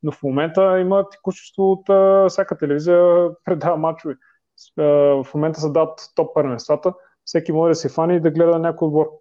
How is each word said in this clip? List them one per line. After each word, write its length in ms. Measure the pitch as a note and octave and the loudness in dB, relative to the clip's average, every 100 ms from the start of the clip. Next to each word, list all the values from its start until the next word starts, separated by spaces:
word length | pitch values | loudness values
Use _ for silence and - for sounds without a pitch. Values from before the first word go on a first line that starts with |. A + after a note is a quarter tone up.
Но 100 | D3+ | -8
в 100 | - | -6
момента 560 | C#3+ C3+ D#3+ E3 F#3+ F#3 | -6 -2 -2 0 2 2
има 280 | F#3 G3 G3 | 0 0 -2
текучество 600 | - - F#3 - - F#3+ | -8 -10 -10 -14 -2 0
от, 160 | F#3+ F#3+ | 0 2
а, 360 | G3 F#3+ G3 F#3+ | 4 4 4 2
всяка 300 | F3+ G3 E3+ | 0 -6 -4
телевизия 720 | D3 C#3+ D#3+ F3 F3 F3 F3 D#3+ | -4 -2 2 4 4 4 0 -4
предава 320 | - E3 D3+ E3 | -6 -4 -2 -2
мачове. 380 | D#3+ D#3+ D#3 C3 _ _ _ _ | -4 -6 -10 -12 _ _ _ _
С-, 220 | - - | -20 -2
а, 40 | D3+ D3 C#3+ C#3 | 2 4 4 2
в 100 | B2+ | -2
момента 260 | D3+ D3 D#3 | -4 -4 -4
се 100 | D#3 | -4
дават 300 | D3 D#3+ D#3+ - | -2 -2 -4 -12
топ 200 | - D#3+ | -6 -4
първенствата, 600 | - C#3+ A#2+ - D3 F#3 F3+ _ _ | -2 -4 -4 -4 -2 -2 -6 _ _
всеки 280 | - E3+ D#3+ | -6 -6 -4
може 160 | D#3 E3 | -2 0
да 40 | |
се 140 | D#3+ C#3+ | 0 -4
фане 260 | - E3 | -4 0
и 60 | F3 | 0
да 100 | D#3+ | 0
гледа 280 | D3+ E3+ E3 | 2 2 2
някой 300 | E3 D#3+ D#3+ | -2 -4 -2
отбор. 180 | D3+ D#3 - | 0 -2 -6